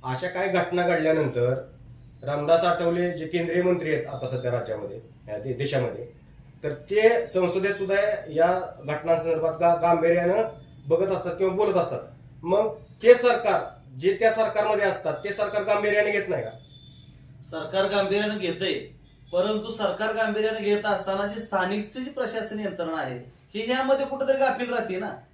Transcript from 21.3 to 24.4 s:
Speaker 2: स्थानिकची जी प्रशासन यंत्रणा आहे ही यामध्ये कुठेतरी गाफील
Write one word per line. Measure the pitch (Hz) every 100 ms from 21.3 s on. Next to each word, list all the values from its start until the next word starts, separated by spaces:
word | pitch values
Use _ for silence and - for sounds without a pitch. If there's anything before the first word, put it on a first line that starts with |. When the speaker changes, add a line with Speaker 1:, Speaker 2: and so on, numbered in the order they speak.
| 214
Speaker 2:
स्थानिकची | - 196 185 208 208 262
जी | 254
प्रशासन | - 240 220 208 214
यंत्रणा | 202 - 165 160
आहे | 131 123 - - _ 208
ही | 226
यामध्ये | 254 262 269 277
कुठेतरी | 269 269
गाफील | 262